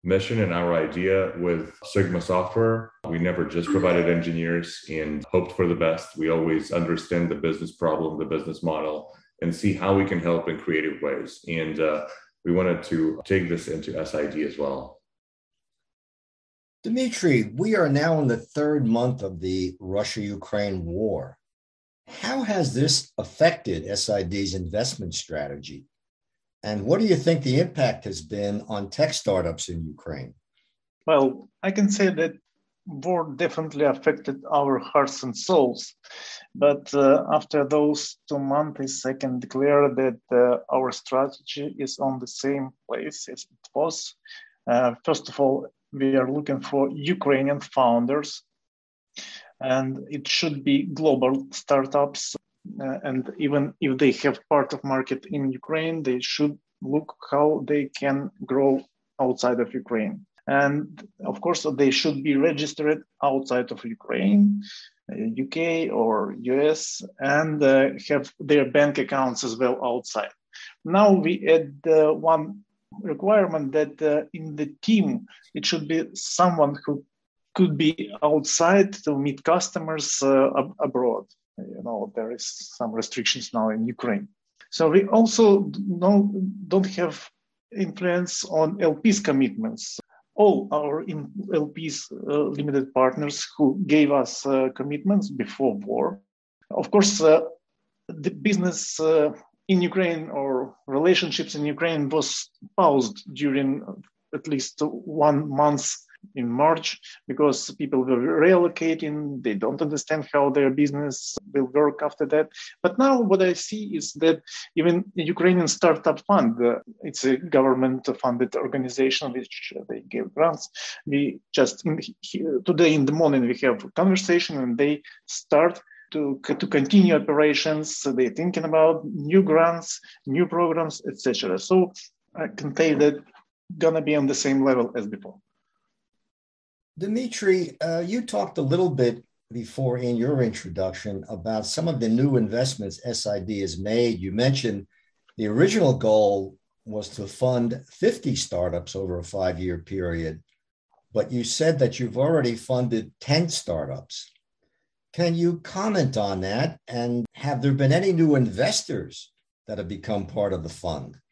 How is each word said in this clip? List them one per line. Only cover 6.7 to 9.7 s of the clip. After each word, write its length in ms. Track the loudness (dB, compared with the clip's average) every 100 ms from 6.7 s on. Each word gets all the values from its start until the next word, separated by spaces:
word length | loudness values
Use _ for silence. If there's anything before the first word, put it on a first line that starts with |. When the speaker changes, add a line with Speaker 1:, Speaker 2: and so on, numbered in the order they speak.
Speaker 1:
understand 560 | -4 -2 -4 -2 -2 -2
the 60 |
business 380 | -2 -2 -4 -8
problem, 460 | -4 -2 0 -4 -4
the 60 |
business 380 | -4 -4 -6 -6
model, 520 | -4 -4 -4 -8 -12 -20 _ _
and 120 | -6
see 200 | -2 -2